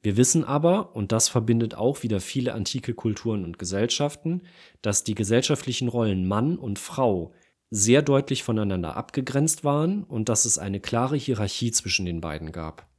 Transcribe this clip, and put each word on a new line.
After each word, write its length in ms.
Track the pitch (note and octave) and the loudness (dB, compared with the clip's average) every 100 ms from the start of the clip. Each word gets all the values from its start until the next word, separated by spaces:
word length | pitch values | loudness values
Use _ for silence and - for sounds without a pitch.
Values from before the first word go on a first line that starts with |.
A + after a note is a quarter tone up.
Wir 160 | G#2+ G2 | 0 4
wissen 280 | B2+ E3 | 4 4
aber, 500 | D3+ C#3+ E3 F#3+ - | 2 2 4 2 0
und 160 | - G2 | -6 0
das 180 | A2+ - | 2 2
verbindet 460 | B2+ A2+ A#2 A#2 | 0 2 2 0
auch 300 | - A2+ C3+ | 0 -2 0
wieder 160 | A#2+ G#2 | -2 -2
viele 340 | - C#3 B2 | -2 -4 -4
antike 400 | A2 G2 C3+ - | -4 -4 -4 -6
Kulturen 500 | A2+ A2+ G#2 A#2 G#2+ | -4 -2 -2 -2 -4
und 140 | F2 E2+ | -4 -8
Gesellschaften, 840 | F2 G2 A#2 - D3 - D#3+ F3 - - - _ | -6 -2 0 0 -2 -4 -4 -4 -6 -20 -20 _
dass 220 | G#2+ G#2 | -2 0
die 140 | - G#2+ | 0 -2
gesellschaftlichen 720 | G2+ A#2 B2 D3 - B2 B2 | 2 2 2 -2 -2 -2 -2
Rollen 400 | A#2+ A2+ F#2 F#2 | 0 2 2 0
Mann 280 | G2+ C3 F3 | 2 0 -2
und 220 | C3 G2+ | -4 -8
Frau 540 | - - B2+ F#2+ E2 _ _ _ _ | -6 0 2 2 -2 _ _ _ _
sehr 320 | G#2+ G2 C3 | 0 6 6
deutlich 440 | C#3+ C#3 C#3 C3+ | 6 2 2 -4
voneinander 520 | - A2 G#2 F#2 E2 - | 0 0 0 0 -2 -6
abgegrenzt 680 | - - C3 C#3 D#3 - | -6 -4 -2 0 2 2
waren 400 | C#3+ C#3+ D#3+ G3+ | 0 2 2 -2
und 240 | - C3 A2 | -4 -4 0
dass 160 | A2+ | 2
es 120 | A#2+ - | 2 0
eine 220 | G2 G2 | -2 -4
klare 380 | - A#2 B2+ D3 | -2 0 2 0
Hierarchie 560 | - A2+ G#2 - A#2+ | 0 -2 -2 -2 -2
zwischen 340 | - - F#2 F2+ | -2 -2 -2 -2
den 140 | E2 | -4
beiden 320 | D#2+ D2+ D#2+ | -4 -6 -8
gab. 340 | D#2+ D#2+ - - | -8 -10 -10 -20